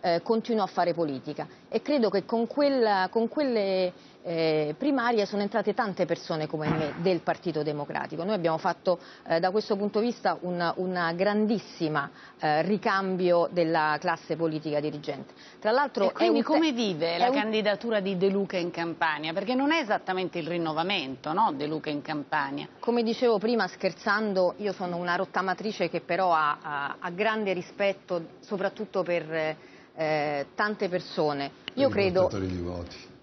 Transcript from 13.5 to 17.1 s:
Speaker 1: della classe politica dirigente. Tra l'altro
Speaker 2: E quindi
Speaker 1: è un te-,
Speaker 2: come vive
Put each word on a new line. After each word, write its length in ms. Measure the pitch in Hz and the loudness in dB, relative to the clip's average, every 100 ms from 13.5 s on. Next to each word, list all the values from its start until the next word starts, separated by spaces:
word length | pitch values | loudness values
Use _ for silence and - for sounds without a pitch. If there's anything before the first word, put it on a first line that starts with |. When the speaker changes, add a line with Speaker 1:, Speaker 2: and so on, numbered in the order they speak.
Speaker 1:
della 460 | 175 165 165 156 151 | 2 2 4 2 0
classe 380 | 180 165 - 156 | -2 -4 -4 -2
politica 420 | 165 156 151 147 | 0 -2 -2 -2
dirigente. 520 | 151 147 151 135 135 - - - | -2 -6 -8 -8 -10 -18 -20 -6
Tra 120 | 214 | 0
l'altro 400 | 240 285 - 190 | 2 2 2 0
Speaker 2:
E 20 | |
quindi 120 | - | 2
Speaker 1:
è 120 | 339 233 | 2 4
un 60 | |
te-, 80 | 233 | 4
Speaker 2:
come 200 | 302 330 | 4 4
vive 420 | 240 220 165 160 | 2 0 0 -2